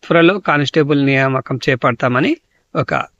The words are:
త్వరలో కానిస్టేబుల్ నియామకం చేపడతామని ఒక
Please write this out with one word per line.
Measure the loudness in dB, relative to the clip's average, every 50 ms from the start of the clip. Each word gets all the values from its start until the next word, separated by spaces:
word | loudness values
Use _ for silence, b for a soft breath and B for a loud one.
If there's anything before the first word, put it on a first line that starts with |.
| -4
త్వరలో | 0 2 4 4 4 2 0
కానిస్టేబుల్ | -2 -2 0 0 0 0 0 0 0 2 2 0 2
నియామకం | 2 2 2 0 0 -2 -4 -4 -4 -8
చేపడతామని | -4 -2 -2 -2 0 0 -2 -2 0 -2 0 0 0 0 0 -2 -4 _ _ _ _ _ _ _
ఒక | -6 -4 -2 -4 -4 -4 -8 _